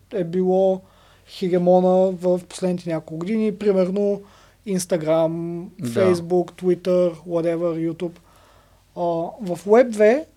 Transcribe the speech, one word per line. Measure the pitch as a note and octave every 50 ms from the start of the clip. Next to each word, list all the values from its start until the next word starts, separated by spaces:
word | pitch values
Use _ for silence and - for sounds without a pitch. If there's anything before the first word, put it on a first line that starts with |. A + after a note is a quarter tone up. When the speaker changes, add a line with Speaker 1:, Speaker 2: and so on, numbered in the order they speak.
| _ _ -
Speaker 1:
е | G#3 F3
било | E3 E3 F#3 F#3 F#3 F#3 F#3 F#3+ F#3+ F#3+ F#3+ - _ _ _ _ _ _ _ _
хегемона | - - - G3 F3+ F3 F3+ F3 F3 F3+ F#3 F#3 F#3 F#3 F#3 F#3 F#3+ F#3+
в | E3+ F3 F3+ F3+ F3+ F3 -
последните | - - F#3 F3+ F3+ F3 - E3+
няколко | D#3+ D#3 D#3+ - D#3+ D#3+
години, | E3+ F#3 A3+ A3 A3 G#3+ G3+
примерно | G#3 G#3 G#3 F#3+ F#3 F#3 F3+ F#3+ G3+ G3+ G3+ G3+ G3+ G3+ - - - _ _ _ _ _
Instagram, | G#3+ F#3+ F3+ F3+ - F#3+ E3+ D#3 D#3 D#3+ E3 E3 D#3+ E3 E3+ E3+ E3+ E3+ E3+ F3 G#3+ - -
Speaker 2:
Да. | F3 A#2+
Speaker 1:
Facebook, | - - F#3+ F#3 F3+ E3+ E3+ E3+ F3+ F3+ F3 F3 -
Twitter, | - F#3 F#3 F3+ F3 - F#3 F3+ F3+ F3+ F3 E3 D#3
whatever, | E3+ F3+ E3+ E3+ E3 E3+ E3+ E3 F3 E3+ D#3+ E3 E3 E3 D#3+
YouTube. | D#3+ F3+ E3+ E3 - _ _ _ _ _ _ _ _ _ _ _ _ _ _ _
А, | F3 F3 E3+ E3+ E3 E3 - D#4+ D#4 A3+
в | F3 F3 E3 F3
Web | G3 G#3+ A#3+ C4+ B3
две | G#3+ G#3 G#3+ G#3 A#3+ D4 D#4+ - _